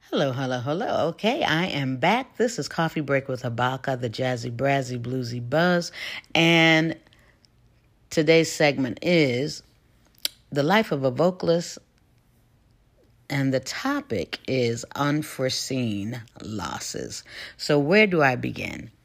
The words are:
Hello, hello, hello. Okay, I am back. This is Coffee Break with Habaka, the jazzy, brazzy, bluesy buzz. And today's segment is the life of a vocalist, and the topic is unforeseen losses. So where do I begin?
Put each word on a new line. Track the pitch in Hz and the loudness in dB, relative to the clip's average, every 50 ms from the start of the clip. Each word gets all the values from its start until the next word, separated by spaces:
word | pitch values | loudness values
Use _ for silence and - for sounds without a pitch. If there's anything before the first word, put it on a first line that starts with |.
| _ - | _ -4
Hello, | 359 247 160 135 | -2 0 0 0
hello, | 127 131 139 127 127 123 | 0 -2 -4 -4 -4 -4
hello. | 113 135 147 175 240 - - - 123 165 | -2 -4 -4 -4 -2 -2 0 0 0 0
Okay, | 165 - - 214 262 - | -2 -2 -2 -2 0 0
I | - - 147 160 180 | 0 0 2 0 0
am | - - 143 139 131 131 127 | -2 -2 -4 -4 -4 -2 0
back. | 127 170 208 247 269 - _ - | 2 2 2 2 -2 -6 _ -2
This | 214 247 - - | -2 -2 0 -4
is | 143 - | -8 -6
Coffee | - - 165 160 - 160 | -2 -2 -2 0 0 -4
Break | 151 135 139 139 131 - | -2 0 0 -2 0 -2
with | 131 117 | -8 -6
Habaka, | - 127 117 113 123 127 131 131 - 139 131 123 | -4 -6 -2 0 -2 -2 -2 -2 -4 -4 -4 -2
the | 123 120 | -4 -6
jazzy, | 110 - 131 127 127 117 117 127 | -4 -2 -2 -2 -2 -4 -6 -8
brazzy, | 120 117 131 139 139 139 131 123 127 123 | -6 -2 0 0 0 0 0 -4 -6 -8
bluesy | 120 117 127 131 127 117 120 123 120 | -6 -4 -4 -4 -4 -6 -6 -8 -6
buzz. | 120 135 156 170 180 180 175 170 - - - - - - - - _ - | -2 0 2 4 4 2 2 0 -4 -10 -12 -12 -10 -10 -12 -14 _ 2
And | - 165 165 165 165 165 165 160 160 160 165 156 - _ _ _ _ _ _ _ _ _ _ _ _ _ _ _ _ _ _ _ _ _ _ | 4 4 6 6 6 8 8 6 6 4 2 -2 -6 _ _ _ _ _ _ _ _ _ _ _ _ _ _ _ _ _ _ _ _ _ _
today's | - - 156 156 165 165 160 156 | 0 0 4 6 6 6 4 2
segment | - - 165 147 135 131 135 123 - - | 2 2 4 4 4 2 -2 -2 -2 -4
is | - 170 180 165 151 131 120 120 139 160 - - - _ _ _ _ _ _ _ _ _ _ _ _ - - _ _ _ | 0 2 4 4 4 4 2 0 -2 -4 -6 -10 -16 _ _ _ _ _ _ _ _ _ _ _ _ -12 -12 _ _ _
the | - 143 | -2 0
life | 139 156 185 214 226 - | 2 4 4 2 2 0
of | 165 143 131 | -2 0 0
a | 135 | -2
vocalist, | 123 123 156 185 180 185 - 170 165 175 170 - - - _ _ _ _ _ _ _ _ _ _ _ _ _ _ _ _ _ _ _ _ _ _ _ _ _ _ _ _ _ _ | 2 2 2 2 2 0 0 0 2 0 0 -4 -12 -16 _ _ _ _ _ _ _ _ _ _ _ _ _ _ _ _ _ _ _ _ _ _ _ _ _ _ _ _ _ _
and | - 139 135 135 | -2 0 0 2
the | 131 131 | 2 0
topic | 131 - - - - 262 285 285 277 - 117 95 80 - - - _ - | -2 -2 -10 -4 -4 -2 -2 -2 -4 -4 -4 -4 -4 -6 -10 -12 _ -2
is | 131 131 123 117 117 117 - - - | 0 0 0 0 -2 -4 -8 -12 -6
unforeseen | - 139 143 147 151 147 - - - 131 127 - - - - 139 131 123 117 104 101 98 110 117 120 110 _ _ - | -2 0 0 0 0 -2 -4 -6 -4 -4 -2 -2 -4 -4 -4 -2 -2 -2 -2 -2 -4 -4 -6 -8 -8 -12 _ _ -16
losses. | - - 110 104 85 73 62 - - - - - 64 - - - - - - - - - - _ | -12 -10 -8 -8 -8 -8 -8 -8 -10 -8 -8 -8 -8 -10 -10 -14 -16 -16 -18 -16 -16 -18 -14 _
So | - - 151 147 | -2 2 2 2
where | 143 143 185 214 214 | 4 4 6 6 6
do | 208 175 160 | 6 4 4
I | 147 135 127 | 4 4 2
begin? | 120 123 127 - - - - - - - 117 _ _ | 0 -4 -6 -6 -6 -10 -10 -10 -12 -14 -16 _ _